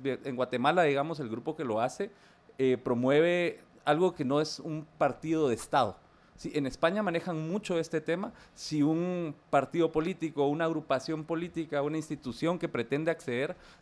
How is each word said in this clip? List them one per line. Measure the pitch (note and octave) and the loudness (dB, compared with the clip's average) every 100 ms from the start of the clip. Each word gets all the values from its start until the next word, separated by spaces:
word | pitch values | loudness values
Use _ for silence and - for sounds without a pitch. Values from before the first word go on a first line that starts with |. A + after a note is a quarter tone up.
en | C3 B2+ C#3 B2 | -4 -4 -4 -4
Guatemala, | B2+ B2 C3+ F3 | -2 0 2 4
digamos, | D#3+ C#3 D3 D#3 | 4 2 0 -4
el | B2 | -6
grupo | A2+ C3 D#3 | -6 -6 -4
que | |
lo | C3+ G#2+ | -2 0
hace, | A#2+ - G3+ - - _ _ - | 0 -2 -8 -10 -20 _ _ 0
eh, | C3+ B2+ | 2 2
promueve | C3 A#2+ B2+ D3 E3+ F3 E3+ - - - - | 2 2 4 6 6 4 0 -4 -12 -6 0
algo | D3+ F#3 | 2 2
que | F3+ C3 | 0 0
no | C#3+ | 0
es | D#3 - | 0 -4
un | D#3+ D#3 D3+ - | -8 -8 -6 0
partido | D3 A#2+ D#3+ D#3+ D3 | 0 0 -2 2 2
de | |
Estado. | - - C#3+ A2+ - _ _ _ - | 0 0 2 2 -2 _ _ _ -14
Sí, | - | -6
en | D3+ C#3 | -2 -2
España | - E3 G3 | 0 0 0
manejan | G#3 E3 F3 D#3+ D#3 | -2 -2 -2 -4 -4
mucho | G3+ - E3+ | -4 -2 -2
este | D#3+ D#3+ | -2 -4
tema. | D#3 E3+ A3 - - | -2 -4 -4 -10 -20
Si | - - D3+ | -16 -4 2
un | D3 D#3+ F3+ F3+ E3 C#3+ _ | 2 2 0 -2 -6 -8 _
partido | C#3 C3 E3+ E3 | 2 2 2 2
político, | D#3 D#3+ F#3+ D#3+ C#3+ C#3+ | 2 -2 -2 -4 0 2
una | D3+ E3 | 2 0
agrupación | D#3+ D3+ C#3 D#3+ D#3+ | -2 0 -2 0 -6
política, | D#3 E3 F3 E3 D#3 D3 | -4 -4 -4 -6 -4 -2
una | C#3+ D#3 | -2 -2
institución | D3+ C#3+ B2 A#2 D#3+ F3 | -4 -8 -8 -2 -2 0
que | D#3+ | -2
pretende | A#2+ A#2 C#3+ D#3+ | -2 -2 -2 0
acceder | E3 - A#2+ D3+ F3+ - - | -2 -2 -4 -4 -6 -16 -20